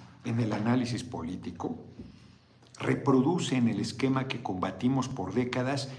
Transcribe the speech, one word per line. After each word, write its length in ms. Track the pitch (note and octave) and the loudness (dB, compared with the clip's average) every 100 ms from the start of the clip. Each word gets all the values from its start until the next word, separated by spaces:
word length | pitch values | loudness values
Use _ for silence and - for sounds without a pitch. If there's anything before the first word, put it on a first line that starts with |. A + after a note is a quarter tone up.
| - - | -20 -10
en 160 | A#2+ A#2 | -2 0
el 140 | G#2+ | 0
análisis 500 | G#2+ A2 B2+ A#2 A2 | 0 2 2 2 -2
político, 760 | - - D#2+ F2+ - - - - - - - - - - _ - - - | -4 -6 -6 -6 -8 -6 -6 -6 -12 -16 -16 -18 -20 -20 _ -20 -20 -6
reproducen 880 | C3 B2+ C#3 C3 C3+ F3+ - C3 A#2 | 0 2 6 6 6 2 2 2 4
el 140 | G2 | 2
esquema 480 | G2 - C3 C3+ C3 | -2 0 2 2 0
que 120 | - | -4
combatimos 680 | - F#2 F#2+ F#2+ B2 C3+ B2 | -4 -2 -4 0 2 2 0
por 240 | - F#2 | -4 -2
décadas 580 | B2+ B2 B2+ B2+ C#3 - | 0 0 0 0 -2 -4